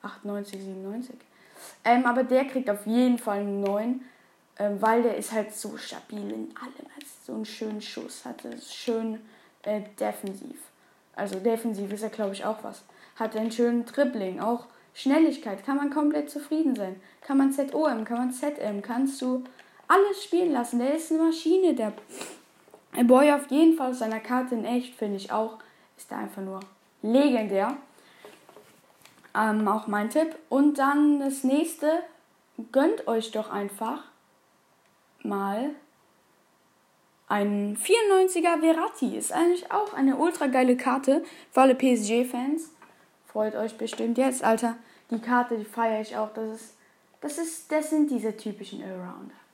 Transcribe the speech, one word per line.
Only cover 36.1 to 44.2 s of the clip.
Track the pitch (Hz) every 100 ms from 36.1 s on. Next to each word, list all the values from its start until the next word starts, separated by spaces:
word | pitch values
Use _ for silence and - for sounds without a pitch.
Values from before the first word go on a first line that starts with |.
| _ _ _ _ _ _ _ _ _ _ _ _
einen | 208 202 202 202 208
vierundneunziger | - 440 415 381 370 349 339 330
Verratti. | 320 330 359 - 220 208
Ist | -
eigentlich | - 339 359 -
auch | 403 415
eine | - 269 269
ultra | 320 349 285
geile | 254 254 247
Karte, | 262 254 262 285 - - -
für | -
alle | 269 262
P | 262
S | 240 208
G-Fans. | 226 254 247 262 320 - _ - _ _ _ _
Freut | 214 214
euch | 214 220 220
bestimmt | 226 - 226
jetzt, | 233